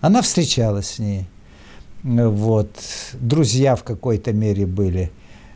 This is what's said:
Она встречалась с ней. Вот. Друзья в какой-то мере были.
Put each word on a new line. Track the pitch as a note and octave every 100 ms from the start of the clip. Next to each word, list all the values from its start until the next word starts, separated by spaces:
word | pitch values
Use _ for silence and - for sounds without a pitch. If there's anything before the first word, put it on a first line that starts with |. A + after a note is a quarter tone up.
Она | D#3 A#3
встречалась | - - D#3 - A2+ G2+ G2
с | -
ней. | G#2+ G2 F2+ - - - - - - -
Вот. | C3+ A#2+ A#2 G#2 A2 A2+ G#2 - - - -
Друзья | B2+ A#2+ D3+ C3 B2 C3+ A#2+
в |
какой-то | - G#2 B2+ A2 -
мере | G#2+ A2 G2 F#2+
были. | F#2 G2 F2+ F2+ - - - -